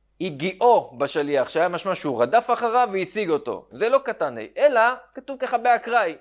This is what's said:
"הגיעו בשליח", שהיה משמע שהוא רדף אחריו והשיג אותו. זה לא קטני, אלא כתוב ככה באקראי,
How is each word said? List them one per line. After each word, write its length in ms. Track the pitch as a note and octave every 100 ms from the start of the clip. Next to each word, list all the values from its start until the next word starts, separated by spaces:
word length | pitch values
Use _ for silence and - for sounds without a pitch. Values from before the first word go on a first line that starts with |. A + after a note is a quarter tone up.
| _ -
"הגיעו 760 | D#3+ C#3 F3+ F#3 B3 A3 - B2
בשליח", 520 | C#3 E3 C#3+ C#3 A#2+
שהיה 180 | D#3 F3
משמע 280 | F3 G3 F3+
שהוא 260 | D3+ A#2
רדף 280 | A#2+ - -
אחריו 360 | A#3 A#3 A#3+ A#3+
והשיג 360 | F#3+ F3+ G#3+ F#3+
אותו. 380 | D3 - F#2 -
זה 180 | A#2+ A3+
לא 100 | C4+
קטני, 440 | C4+ G#3 D3+ A2+ G#2+ -
אלא 240 | D4 A#3+ A#3 B3 -
כתוב 240 | - - -
ככה 180 | C4 A#3+
באקראי, 580 | B3 A#3 A#3 A#3 F3+ D#3